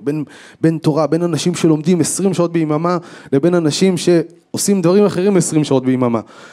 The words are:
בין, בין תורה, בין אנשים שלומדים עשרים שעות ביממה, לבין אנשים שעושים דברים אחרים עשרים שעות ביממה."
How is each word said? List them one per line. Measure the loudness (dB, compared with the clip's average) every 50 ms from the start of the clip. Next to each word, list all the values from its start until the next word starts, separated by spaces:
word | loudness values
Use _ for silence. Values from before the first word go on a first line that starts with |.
| -6
בין, | -6 -6 -6 -8 -10 -14 -20 -20 -20 -10 -2
בין | -2 -2 -2
תורה, | 0 -2 -2 0 0 0
בין | 0 -2 -2 -2
אנשים | -2 -2 -2 -2 -2 -2
שלומדים | 0 2 2 2 2 2 0 0 2
עשרים | 0 -2 -2 -2 -2 -2 0
שעות | 0 -2 0
ביממה, | 0 -2 -2 0 -2 -2 -2 -2 -2 -4 -6 -10 -20 -18 -8 -2
לבין | -2 0 2 2 2
אנשים | 2 0 0 0 0 0 0 0
שעושים | 0 0 2 2 2 0 -2 -10 -20 _ _ -8 -4 -2 0 0 2
דברים | 2 2 4 4 2
אחרים | 2 0 0 0 2 2
עשרים | 2 0 0 0 0 0
שעות | 2 0 0 0
ביממה." | 0 0 0 0 0 -2 -2 -6 -8 -18 -20 -20 -20